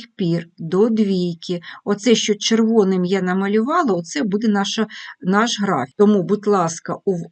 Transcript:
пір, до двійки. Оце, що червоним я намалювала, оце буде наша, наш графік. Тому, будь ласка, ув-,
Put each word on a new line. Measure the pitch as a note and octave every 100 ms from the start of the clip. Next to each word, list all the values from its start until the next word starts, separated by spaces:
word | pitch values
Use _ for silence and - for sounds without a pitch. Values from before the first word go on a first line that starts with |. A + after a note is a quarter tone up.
| - -
пір, | F3+ E3+ E3+ -
до | E3 F3+ A#3
двійки. | A3 G3+ F#3+ F3+ E3+ - E3+ - - -
Оце, | G3+ A#3+ A3+
що | - G#3
червоним | - A3+ A3 A3+ F#3+ F#3 F3+
я | F#3+
намалювала, | F#3 F#3 G3 G#3+ A3+ E4+ D4+
оце | F3 E3+ D4+
буде | A#3 G3+ A3+
наша, | G3+ G3+ - G#3+ - - -
наш | F3+ G3+ A#3 A3+
графік. | G3+ D#3 B2 -
Тому, | G3+ G#3
будь | E3 G#3 G3+
ласка, | G3+ E3 E3 - C#3 -
ув-, | F3 E3+